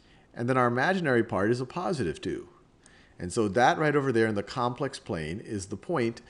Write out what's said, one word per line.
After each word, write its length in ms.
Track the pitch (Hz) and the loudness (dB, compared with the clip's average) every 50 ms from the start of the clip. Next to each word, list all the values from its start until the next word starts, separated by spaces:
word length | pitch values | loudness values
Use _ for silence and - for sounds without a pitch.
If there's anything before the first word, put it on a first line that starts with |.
| _ - - - - _ - | _ -20 -20 -20 -20 _ -8
and 140 | - 120 | -6 -2
then 80 | 120 131 | 0 2
our 120 | 131 123 | 4 4
imaginary 560 | 120 120 123 139 170 190 190 175 143 123 117 113 | 2 2 2 2 2 2 2 2 4 4 4 2
part 280 | - 113 92 98 110 | 2 0 2 2 2
is 80 | 123 120 | 2 0
a 60 | 135 | -2
positive 560 | - - 175 185 214 185 139 107 80 73 - | -6 -6 -6 -4 -2 -2 -2 -2 -4 -4 -4
two. 260 | - 92 76 52 - - - - - _ _ _ _ - - - - _ - - | -4 -6 -6 -6 -8 -14 -20 -20 -20 _ _ _ _ -20 -20 -20 -20 _ -14 -10
And 140 | - 90 - | -10 -4 0
so 160 | 120 110 101 | 0 0 2
that 280 | 90 120 123 147 175 | 4 4 4 4 4
right 180 | - 151 151 143 | 4 2 2 2
over 180 | 147 135 135 117 | 2 0 2 2
there 140 | 113 113 | 4 2
in 80 | 113 107 | 4 2
the 80 | 101 - | -2 -4
complex 560 | - - 123 120 123 123 - 147 127 - - | -4 -4 -2 -2 -2 -2 -4 -6 -6 -6 -10
plane 420 | - - 107 82 78 76 170 214 | -8 -6 -4 -4 -4 -4 -6 -8
is 240 | - 165 113 101 90 | -8 -8 -8 -8 -6
the 100 | 98 107 | -8 -10
point 460 | 98 - - 175 147 117 117 120 - - | -10 -6 -4 -2 0 0 0 -2 -4 -14